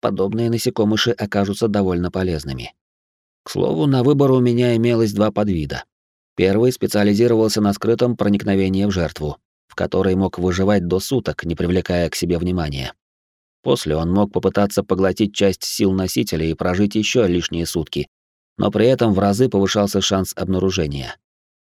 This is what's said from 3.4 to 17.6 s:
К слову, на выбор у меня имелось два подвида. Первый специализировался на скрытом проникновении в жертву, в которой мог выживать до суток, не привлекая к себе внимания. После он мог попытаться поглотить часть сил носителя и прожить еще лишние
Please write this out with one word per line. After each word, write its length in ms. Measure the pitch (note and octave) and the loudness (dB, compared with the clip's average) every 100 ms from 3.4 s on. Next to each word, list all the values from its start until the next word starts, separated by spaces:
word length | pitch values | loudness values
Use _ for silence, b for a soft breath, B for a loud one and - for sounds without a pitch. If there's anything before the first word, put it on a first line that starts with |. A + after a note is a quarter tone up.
К 80 | - | -8
слову, 360 | - - D#3 D3+ | -2 -2 0 0
на 180 | C3 | 2
выбор 260 | B2+ C#3+ C#3 | 2 4 4
у 100 | C3 | 4
меня 360 | B2 A#2+ B2 A2+ | 2 2 2 2
имелось 360 | A#2+ A2+ A2 | 2 2 0
два 200 | G2+ G#2+ | 0 0
подвида. 520 | G#2 G#2 E2+ C#2+ C2 - _ _ _ _ - | 0 -2 -2 -4 -8 -12 _ _ _ _ 0
Первый 360 | F#2 G2+ B2 | 2 4 2
специализировался 880 | B2 G#2 G#2 G#2 G2+ A#2+ A2 A2 G#2+ | 0 -2 2 2 4 4 4 2 2
на 120 | G2+ | 0
скрытом 440 | G2+ A2 A2+ B2 A2+ | 0 0 0 0 0
проникновении 680 | G2+ G2+ G#2 G2 F#2+ F#2+ | 0 0 0 0 2 2
в 60 | G2+ | 0
жертву, 480 | F#2 D#2 - D2+ - _ _ _ | 0 -2 -4 -8 -8 _ _ _
в 80 | |
которой 400 | - F2 F2+ F#2+ | -6 -2 0 2
мог 240 | F#2 F#2+ - | 2 0 0
выживать 480 | F#2 F2+ F#2+ G2+ F2 | -2 0 2 2 0
до 140 | F#2 | -2
суток, 440 | - C3 - - | -2 -4 -4 -6
не 100 | E2 | -6
привлекая 540 | E2 F2 F#2 - F2 E2 | -4 0 0 0 -2 -2
к 60 | |
себе 240 | - F2 E2+ | -2 -2 -2
внимания. 560 | F2+ F2+ D2+ C#2 B1 - _ _ _ _ _ _ | -2 -2 -4 -6 -10 -14 _ _ _ _ _ _
После 340 | C3+ - D#2 D#2 | -2 -2 0 -2
он 140 | E2+ | 0
мог 200 | G2 G2+ | 0 0
попытаться 500 | - G2 - G2+ - | 0 0 0 0 0
поглотить 520 | - F#2+ F#2+ F#2 G#2 | -2 0 0 0 -2
часть 300 | - G2 F#2 | 2 0 0
сил 280 | - - G2+ | -6 0 0
носителя 540 | F#2+ F#2 B2 A#2 E2 D#2+ | 0 -2 -2 -2 -2 -2
и 80 | |
прожить 400 | D#2+ F2+ F2+ G#2 | -2 -2 0 0
еще 320 | G#2+ G#2+ B2+ G2 | 0 0 2 2
лишние 400 | F2 - E2+ | 2 -2 -4